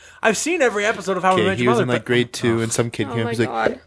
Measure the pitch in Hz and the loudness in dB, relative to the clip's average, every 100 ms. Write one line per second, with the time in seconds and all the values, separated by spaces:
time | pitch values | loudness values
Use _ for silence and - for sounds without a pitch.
0 | - - 226 202 294 349 247 208 208 220 | -20 -2 0 0 0 0 0 0 -2 -2
1 | 180 185 185 185 - - 123 233 139 117 | -2 0 2 2 2 2 2 2 2 0
2 | - 120 123 - 120 117 113 - 117 - | 0 0 0 -2 0 0 0 -2 -2 -2
3 | 123 117 113 117 110 113 110 - | -4 -2 -2 -2 -2 0 -2 -2